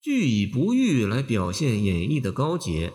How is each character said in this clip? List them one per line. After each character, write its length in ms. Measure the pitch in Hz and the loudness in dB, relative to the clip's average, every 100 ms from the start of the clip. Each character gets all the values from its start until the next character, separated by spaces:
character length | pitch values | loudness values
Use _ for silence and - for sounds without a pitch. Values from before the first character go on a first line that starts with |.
俱 260 | - 277 165 | 0 0 2
以 160 | 107 | 2
不 300 | 101 120 180 | 0 0 0
遇 320 | 247 254 143 104 | 2 2 2 2
来 160 | 113 | -2
表 300 | 131 110 90 | 0 0 0
现 300 | 90 151 107 | -2 0 0
演 180 | 104 87 | 2 0
绎 200 | 92 151 | 0 -2
的 100 | 113 | -2
高 280 | 92 147 170 | -2 -2 -2
洁 340 | - 80 82 | -4 -4 -4